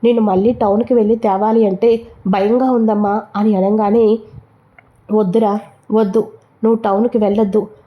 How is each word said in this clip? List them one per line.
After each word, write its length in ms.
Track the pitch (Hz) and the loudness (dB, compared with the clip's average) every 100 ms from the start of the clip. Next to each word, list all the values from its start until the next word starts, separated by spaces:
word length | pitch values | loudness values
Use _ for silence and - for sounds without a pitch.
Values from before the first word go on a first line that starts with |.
నేను 180 | 233 233 | 0 2
మళ్ళీ 320 | 214 185 214 | 2 2 0
టౌన్కి 400 | 240 220 202 233 | 0 0 0 0
వెళ్ళి 220 | 240 214 226 | 0 2 0
తేవాలి 500 | 214 190 214 226 214 | 0 0 0 2 0
అంటే 360 | 190 233 226 - - 190 | 0 0 0 -4 -12 -4
భయంగా 440 | 196 202 247 262 | -2 0 0 0
ఉందమ్మా" 500 | 240 220 208 208 208 - 202 | 0 0 0 0 -4 -6 -2
అని 200 | 214 190 | 0 0
అనగానే, 640 | 190 214 208 226 220 226 - - - _ _ _ _ _ - | 0 0 2 2 2 0 -4 -20 -20 _ _ _ _ _ -4
"వద్దురా, 460 | 214 196 220 214 208 - _ - | -2 0 0 0 -2 -8 _ -4
వద్దు, 360 | 214 214 220 214 - _ - | -2 0 -2 -4 -8 _ -4
నువ్వు 160 | 220 226 | -2 0
టౌన్కి 380 | 220 196 233 233 | 0 -2 0 0
వెళ్ళొద్దు, 500 | 208 208 208 208 208 - | -2 0 0 -2 -4 -12